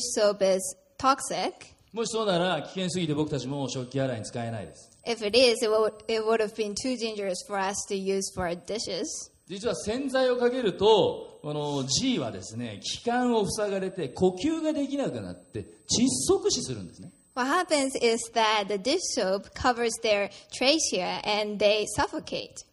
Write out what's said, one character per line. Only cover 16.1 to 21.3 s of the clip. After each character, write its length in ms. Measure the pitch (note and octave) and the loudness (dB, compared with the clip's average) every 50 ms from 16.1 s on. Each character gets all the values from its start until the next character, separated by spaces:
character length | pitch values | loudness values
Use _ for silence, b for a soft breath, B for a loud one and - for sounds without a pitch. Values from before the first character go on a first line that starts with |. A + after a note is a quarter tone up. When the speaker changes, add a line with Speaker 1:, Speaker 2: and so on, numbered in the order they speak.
| B3+ - - - | 2 0 2 2
Speaker 2:
息 240 | G4 F4+ - G#4 | 2 2 2 0
死 100 | - C4 E3+ | 0 0 -2
す 100 | C3+ B2 | -6 -6
る 100 | G#2 F#2 | -8 -8
ん 40 | D#2+ | -12
で 60 | - | -14
す 60 | - | -16
ね。 120 | - - - _ _ _ _ | -18 -20 -20 _ _ _ _
Speaker 1:
What 140 | C4 B3 C4+ | -4 -2 0
happens 460 | D4+ F#4 F4+ F4+ D#4+ C#4+ C4+ C4+ C4 - - | 2 0 2 2 2 2 2 0 0 0 2
is 260 | A#3 A3+ A#3 - - - | 2 2 2 -2 -2 0
that 340 | A#3 A3 G#3+ A3 G#3+ G3+ G3 | 2 4 4 4 2 0 0
the 60 | G#3 | -4
dish 260 | G3+ F#3+ B3+ D#4 F#4 - - - | -2 0 0 0 0 -2 -2 -2
soap 340 | C#4 G3 F#3 F#3+ G3+ - - - | 0 0 2 0 0 -2 -8 -10
covers 380 | - - C4 A#3+ A3+ A#3+ A3+ A3+ - - | 0 0 0 2 2 0 -2 -2 0 0
their 260 | A3 G3+ G3+ G3+ - B B B B | 2 2 2 2 -2 B B B B
trachea 720 | - - B3+ C4 D#4 D#4+ - - A#3+ F#3 F3+ F3+ F3+ - - | -6 2 4 4 4 4 2 0 -2 -2 -2 -2 -4 -4 -2
and 400 | - | -2